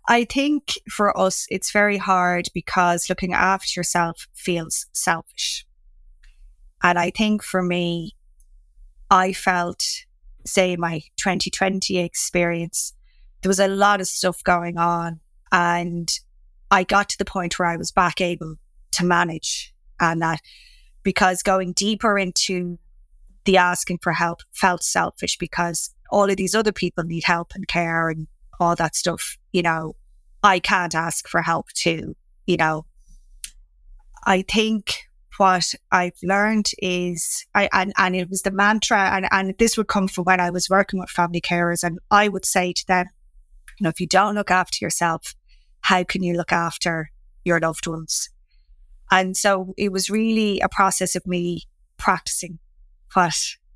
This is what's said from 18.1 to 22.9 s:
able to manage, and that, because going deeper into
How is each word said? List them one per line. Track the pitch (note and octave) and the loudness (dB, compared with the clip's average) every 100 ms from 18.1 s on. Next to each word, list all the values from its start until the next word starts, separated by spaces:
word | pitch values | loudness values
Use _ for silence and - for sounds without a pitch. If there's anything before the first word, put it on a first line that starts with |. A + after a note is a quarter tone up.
| - | 2
able | F3+ F3 D#3+ D#3 _ _ - | -2 -4 -8 -14 _ _ -8
to | - | -2
manage, | F3+ E3+ F3 D#3+ - - - _ _ - | 2 2 2 -2 -6 -8 -10 _ _ -2
and | E3+ E3 | 0 0
that, | E3 D#3 - - - - - - | -2 -4 -8 -20 -20 -20 -20 -6
because | G3 - F#3 F3+ | -2 2 2 2
going | - F#3+ F3+ | 0 0 0
deeper | - G3+ G#3+ A3+ G3+ | -2 -2 0 2 2
into | F#3 - - F3+ F3 F3 - | 0 -2 -2 -2 -4 -8 -16